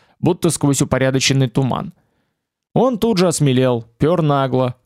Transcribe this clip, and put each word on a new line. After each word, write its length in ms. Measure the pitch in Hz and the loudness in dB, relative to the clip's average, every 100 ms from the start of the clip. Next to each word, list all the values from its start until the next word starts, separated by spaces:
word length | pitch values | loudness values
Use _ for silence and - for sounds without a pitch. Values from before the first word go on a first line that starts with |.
| _ _ | _ _
будто 300 | - 175 170 | -2 0 -2
сквозь 320 | - 185 135 | -2 0 0
упорядоченный 680 | 143 131 131 131 - 135 131 | 0 0 0 0 0 0 0
туман. 440 | - 135 - - - _ _ _ _ _ _ _ | 0 -2 -4 -8 -14 _ _ _ _ _ _ _
Он 240 | - 240 233 | 0 0 0
тут 200 | 226 202 | -2 2
же 100 | 185 | 0
осмелел, 580 | 156 147 127 127 120 110 _ | 2 2 2 2 0 -6 _
пер 240 | 143 165 | 0 0
нагло, 540 | 156 143 135 127 127 123 | 0 0 0 0 -2 -6